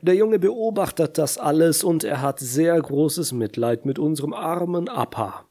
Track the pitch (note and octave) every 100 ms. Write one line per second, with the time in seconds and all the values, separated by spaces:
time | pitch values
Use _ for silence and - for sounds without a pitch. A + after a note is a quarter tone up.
0 | E3 F#3 G#3+ A3 F#3 A#3 A3+ G#3+ F3 -
1 | D#3 - D3 - - D3+ E3 D3+ F#3+ E3
2 | G#2+ C#3 C#3 C3+ B2+ B2+ E3 E3+ D#3+ C#3
3 | D3+ - C#3 B2 G#2+ - A#2 A#2 - C3
4 | D3+ D3+ D3 G#3 D#3+ F3 F3 F3 E3+ A#3+
5 | A#2 - G#2 - -